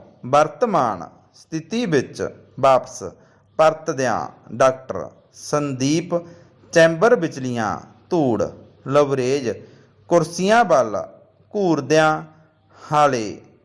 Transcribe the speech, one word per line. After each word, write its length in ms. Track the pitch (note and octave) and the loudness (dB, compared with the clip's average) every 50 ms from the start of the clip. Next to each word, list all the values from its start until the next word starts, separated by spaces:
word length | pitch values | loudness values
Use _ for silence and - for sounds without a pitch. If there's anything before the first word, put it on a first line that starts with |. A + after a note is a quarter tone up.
| - - _ _ - | -14 -20 _ _ -4
ਵਰਤਮਾਨ 800 | B2+ C3+ D3 D#3 D#3 - - B3 A3+ F#3+ D#3 C3 A2+ G2 F2 D#2 - - _ _ _ _ | 0 2 2 2 2 0 -4 -4 -2 0 0 0 -2 -2 -6 -10 -16 -18 _ _ _ _
ਸਥਿਤੀ 520 | - - _ D#3+ D#3+ D#3 - A3 A#3 B3 | -20 -16 _ -12 -12 -10 -8 -6 -6 -2
ਵਿੱਚ 500 | F#3+ D#3 C3 - - - - F#2+ - - - - _ _ - | 0 0 0 0 -2 -6 -8 -8 -8 -10 -14 -20 _ _ 0
ਵਾਪਸ 440 | C3 C3+ C3 B2 - - - - G2 E2+ - - _ _ _ _ _ _ _ | 2 4 4 2 0 -4 -10 -14 -14 -14 -14 -16 _ _ _ _ _ _ _
ਪਰਤਦਿਆਂ 720 | - D#3+ D#3+ D#3 D#3 - E3 D3+ C3 C3 A#2+ G#2 F2 C#2 - - - _ - | 2 2 2 2 0 -4 -6 -4 -2 -2 -2 -2 -2 -4 -8 -12 -18 _ -12
ਡਾਕਟਰ 580 | G#2 A#2+ C3+ C3 C3 C3 - - G2 F2 D2 - - _ _ _ | 0 2 2 2 2 0 -6 -10 -10 -10 -10 -12 -16 _ _ _
ਸੰਦੀਪ 840 | _ - - - - D3 D3 C#3+ C3+ B2 C3 C#3 D#3 E3+ D#3+ F3 F3 E3+ E3+ - - - - _ _ _ _ _ | _ -20 -8 -4 -4 -4 -2 -4 -4 -2 -2 0 0 -2 -2 -4 -6 -6 -6 -10 -18 -20 -20 _ _ _ _ _
ਚੈਂਬਰ 440 | - E3+ E3 E3 E3 D#3+ G3 A#3 B3 | 4 4 4 4 4 2 2 2 2
ਵਿਚਲੀਆਂ 640 | G3 E3+ C#3+ C3 C#3 B2+ B2+ A#2+ A#2 A2 G2+ E2+ - - - - _ _ _ | 2 0 -4 -8 -8 -8 -6 -4 -4 -2 -4 -4 -6 -10 -16 -20 _ _ _
ਧੂੜ 320 | F#3 E3+ C#3+ B2+ A2 G2 E2 D#2 - - - - _ _ - C3+ | -2 0 0 0 0 -2 -2 -4 -6 -12 -20 -20 _ _ -8 0
ਲਵਰੇਜ 600 | C#3 D3 D3 C3+ C#3 C3 B2 B2+ C#3 D3 B2+ A2+ F#2+ - - - - - _ _ _ _ _ - | 2 2 2 2 0 -2 -2 -2 -2 -2 -2 -6 -6 -8 -12 -20 -20 -20 _ _ _ _ _ 0
ਕੁਰਸੀਆਂ 560 | F3 E3+ D#3+ E3 - - F#3 G3 A3 A#3 A#3+ | 2 2 2 0 -4 -4 0 2 2 2 4
ਵੱਲ 440 | F3+ D#3+ C3+ A#2+ A2 G2+ F#2 D2+ - - - _ _ _ _ _ _ - | 4 2 2 2 0 -2 -6 -8 -10 -14 -20 _ _ _ _ _ _ -6
ਘੂਰਦਿਆਂ 680 | G#3 G3 F3 D#3+ C#3+ C3+ B2+ D#3 D#3+ D#3 D#3 D#3 D#3 D#3+ - - _ _ _ _ _ _ _ _ - - - | -2 0 0 0 0 0 0 2 4 4 2 0 -2 -6 -12 -20 _ _ _ _ _ _ _ _ -20 -8 -2
ਹਾਲੇ 480 | D#3 D3+ D3 C#3+ C3 A#2 G#2+ G2 - - - - _ _ | 2 2 4 2 2 0 -4 -6 -10 -14 -18 -20 _ _